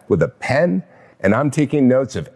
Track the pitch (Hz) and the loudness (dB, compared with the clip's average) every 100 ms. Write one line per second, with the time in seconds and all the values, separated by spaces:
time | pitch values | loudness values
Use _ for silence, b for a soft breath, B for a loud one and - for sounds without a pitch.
0 | - 156 147 - - 135 180 185 - b | -2 0 0 -4 -2 0 0 -2 -6 b
1 | b b 95 110 147 151 143 151 127 127 | b b 0 0 0 -2 -2 2 2 2
2 | 135 90 - | 0 -8 -10